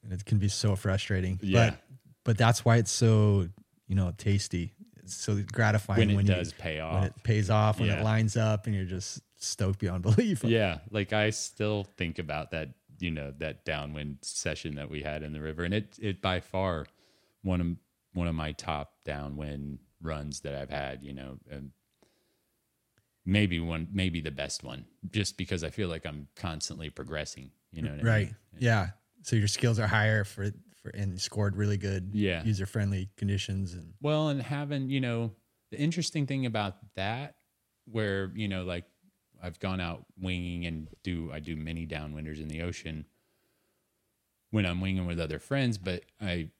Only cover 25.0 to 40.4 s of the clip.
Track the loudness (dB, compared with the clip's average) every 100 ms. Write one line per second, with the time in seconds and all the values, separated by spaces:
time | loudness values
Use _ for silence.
25 | -4 -2 -2 -4 -4 -4 -4 -4 -4 -4
26 | -6 -10 -14 -8 -6 -6 -8 -8 -10 -10
27 | -8 -6 -6 -10 -18 _ _ -6 -6 0
28 | 4 4 2 -4 _ 0 4 4 2 -6
29 | _ _ 0 2 2 2 2 2 2 4
30 | 4 2 0 -4 -6 -6 -18 _ -14 -6
31 | -4 -4 -6 0 0 2 2 2 0 -2
32 | -2 2 2 2 0 0 0 0 0 0
33 | -4 -4 -2 0 -2 -2 -4 -6 -14 -6
34 | 0 2 2 0 -2 -4 -4 -4 -2 0
35 | 0 0 -2 -6 _ _ _ -2 0 0
36 | -2 -2 -2 0 0 0 -2 -4 -14 -6
37 | -4 -4 -10 _ _ _ _ _ -8 -2
38 | 0 0 -2 -4 -2 -2 -4 -6 -8 _
39 | _ _ _ _ -12 -6 -4 -2 -2 -6
40 | -12 -8 -4 -2